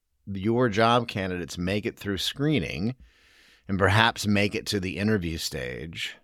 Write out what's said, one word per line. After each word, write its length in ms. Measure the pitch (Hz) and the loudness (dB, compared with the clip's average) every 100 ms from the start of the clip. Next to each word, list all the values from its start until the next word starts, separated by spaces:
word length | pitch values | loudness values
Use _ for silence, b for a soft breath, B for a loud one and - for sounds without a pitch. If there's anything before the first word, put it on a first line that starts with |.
| _ _ - | _ _ -10
your 420 | 98 101 117 127 | -4 0 2 2
job 400 | 98 113 120 113 | 4 4 4 2
candidates 480 | 107 95 90 78 - | -2 -4 -4 -6 -4
make 300 | 87 104 101 | -2 0 -2
it 100 | - | -6
through 220 | 101 95 | -4 -4
screening 760 | - - 147 139 78 76 107 127 b b b b b b b | -4 -2 0 2 0 -4 -4 -6 b b b b b b b
and 100 | 95 | 2
perhaps 480 | 95 104 113 - 104 | 4 6 4 2 0
make 280 | 101 101 | 2 2
it 120 | 110 - | 0 -4
to 140 | 104 | -4
the 180 | 92 76 | -4 -2
interview 400 | 104 110 85 82 | 0 0 -2 -4
stage, 760 | - 73 62 62 82 104 - - | -6 -6 -8 -8 -10 -10 -10 -12